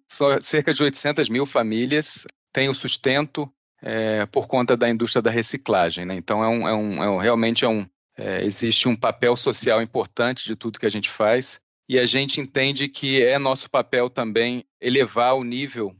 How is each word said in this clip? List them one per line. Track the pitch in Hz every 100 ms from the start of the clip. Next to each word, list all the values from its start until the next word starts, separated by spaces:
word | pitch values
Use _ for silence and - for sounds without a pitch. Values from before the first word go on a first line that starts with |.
| -
só | - 143 139
cerca | - 156 147
de | 143
oitocentas | 147 135 143 143 120
mil | 120 139
famílias | 139 110 110 127 151 156 - - - _
têm | - 135
o |
sustento, | 135 123 - 131 135 147 - 143 _ _ _
é, | - 113 110 107 104
por | 135 110
conta | 131 123 120
da | 120
indústria | 113 113 127
da | 113
reciclagem, | 117 113 - - 101 85 85
né? | 90 92
Então, | 85 107
é | 110
um, | 117 101
é |
um, | 110 107 92
é | 101
um, | 95
realmente | 104 117 113 117
é | 123
um, | 110 95 _ _ -
é, | 104 92
existe | 98 104 117 107 123
um | 113
papel | 117 - 120 120
social | - - 127 113
importante | 113 123 98 - 120 127
de | - 110
tudo | 117 104
que | 110
a |
gente | 104 -
faz | - 107 123 127 - _ _ -
e | 127
a | 127
gente | 127 139 147
entende | 135 139 135 139 139
que | - 139 135
é | 120 139
nosso | 139 131 -
papel | 135 117 127 123
também | - 117 110 120 123 - _
elevar | 123 131 120 113 120 135
o |
nível, | 123 123 139 120 101 92